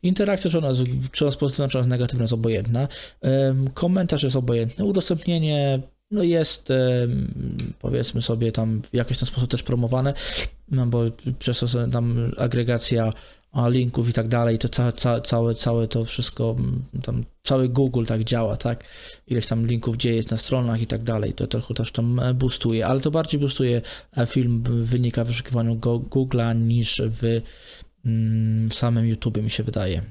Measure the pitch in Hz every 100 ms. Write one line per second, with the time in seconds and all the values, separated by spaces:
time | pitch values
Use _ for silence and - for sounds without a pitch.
0 | 175 185 202 190 180 165 147 127 127 131
1 | 131 - 147 131 143 135 139 131 123 123
2 | 120 127 113 117 113 110 113 113 139 -
3 | - - - 135 135 131 135 - 170 185
4 | 180 151 139 131 123 117 117 - 208 190
5 | - 165 - 170 156 147 139 135 131 _
6 | _ 208 175 170 151 - - 131 127 123
7 | 123 131 - - 131 - - - - 131
8 | 123 120 117 117 117 110 113 110 - 117
9 | 117 127 127 - 123 123 - 123 117 127
10 | 135 - - - - - - 135 120 120
11 | 117 117 - 123 - 123 123 120 117 120
12 | 117 117 117 - 123 120 117 120 - 120
13 | 113 - - - _ 139 120 123 123 123
14 | 117 120 113 120 117 113 117 - 120 117
15 | 127 117 - 117 117 113 - 117 117 120
16 | 113 - 123 - 117 120 123 127 131 131
17 | 127 120 117 - - 135 127 123 135 123
18 | 113 110 110 120 110 104 120 120 - -
19 | - - - 120 - 113 113 117 120 117
20 | 123 117 113 113 - 131 120 113 113 113
21 | 113 110 104 - - 117 - 113 117 -
22 | 117 123 127 127 131 - 117 113 107 131
23 | 147 160 160 147 143 - 131 120 - -
24 | - - 120 - 123 117 117 120 113 123
25 | 120 117 117 117 - 123 117 113 120 120
26 | - 135 131 123 117 117 113 120 113 -
27 | 113 113 117 113 113 - - - - _
28 | 123 113 110 110 110 110 113 - 120 117
29 | 113 110 123 107 107 - 110 104 95 87
30 | 107